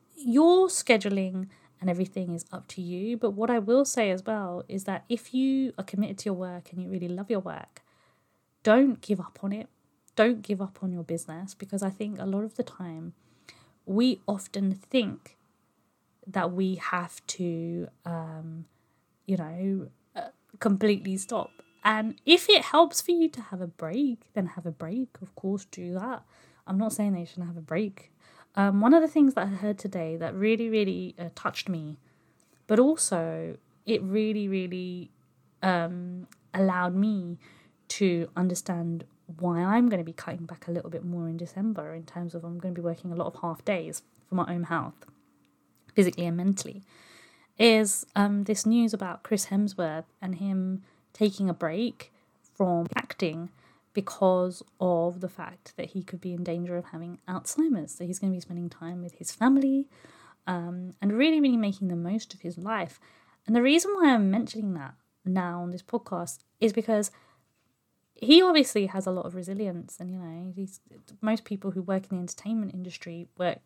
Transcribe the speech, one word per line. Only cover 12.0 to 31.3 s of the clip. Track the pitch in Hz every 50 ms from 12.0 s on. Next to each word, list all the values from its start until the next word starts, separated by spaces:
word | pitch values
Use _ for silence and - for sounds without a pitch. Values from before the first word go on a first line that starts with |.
| 214 208 208 -
a | 190
lot | 196 196 202 214
of | 214 -
the | -
time | 247 - - - 185 170 160 160 165 175 - _ _ _ _ _ _ - - _ _ _ _ _ _
we | 185 190 214 247 254 214 - - -
often | 208 196 - - - 202 196 190 190
think | 190 - _ - 262 214 190 - - - - _ _ _ _ _ _ _ _ _ _ _ _ _ _ _ _ _ _ _
that | 190 190 196 170 170
we | 175 185 190 185 185
have | - - - - 180 175 175 - - -
to, | - - - 180 175 165 165 165 170 170 175 165 - - _ -
um, | 175 170 165 160 160 160 160 160 165 160 165 165 - _ _ _ _ _ _ _ _ _ _ _
you | - 190
know, | 170 160 156 165 180 190 196 196 190 - - - _ _ _ -
uh, | - - - - _ _ _ - -
completely | - 220 196 190 214 208 208 196 - 196 190
stop. | 190 - - 233 202 - - _ - - _ _ _
And | - 214 220 220 220 220 - - _
if | 285 339 339 - -
it | 415 -
helps | - - - 311 339 339 - -
for | - -
you | 349 339 330 311
to | - 247
have | 214 - 196 180
a | 180
break, | 170 - - 165 160 180 262 294 262 233 - _ _ _
then | 208 185
have | 170 - 180 165
a | 175
break. | 151 - 165 160 202 254 262 - - -
Of | 190 - _
course, | - - 190 202 202 196
do | - - 185 180 175 180
that. | 185 208 247 254 - - _ _ _ _ _ _ _ _
I'm | - 190 196
not | 220 220
saying | 214 - 208 202 196
that | 175
you | 175
shouldn't | - - 180 175 170
have | 170
a | 170
break. | 156 - 156 180 214 196 196 - - _ _ _ _ _ _ - - _ _
Um, | 202 196 202 196 202
one | 214 247 311
of | 339
the | 320 311
things | - 311 285 269 269
that | - 185
I | 202
heard | 196 185 208 208 208 202
today | - 196 196 180 160 160 165
that | 165 165 143 -
really, | 190 202 214 226 220 233 226
really, | 220 214 208 190 180 180 185 180 - -
uh, | 175 165